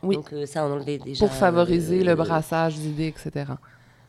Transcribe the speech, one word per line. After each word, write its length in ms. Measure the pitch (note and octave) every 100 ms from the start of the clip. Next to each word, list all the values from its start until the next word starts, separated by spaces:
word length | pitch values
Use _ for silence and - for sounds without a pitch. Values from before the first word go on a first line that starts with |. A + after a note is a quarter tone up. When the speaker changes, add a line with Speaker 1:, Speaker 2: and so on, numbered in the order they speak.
Speaker 1:
oui. 140 | F#3 F#3
Speaker 2:
Donc, 140 | D3
euh, 100 | D3
ça, 220 | C#3+ E3 D3
on 60 |
enlevait 240 | C#3+ C#3 C#3+
déjà, 280 | C3 C#3 G3+
Speaker 1:
Pour 80 |
favoriser 680 | - F#3+ E3+ F3 E3+ E3 F3+
Speaker 2:
euh, 40 |
Speaker 1:
le 100 | F3+
brassage 600 | E3 D#3+ D#3+ D#3 E3 E3
d'idées, 320 | D3+ D#3 D3 D#3+
et 80 | D3+
cetera. 420 | D#3 D3 C#3 C3 - - _ _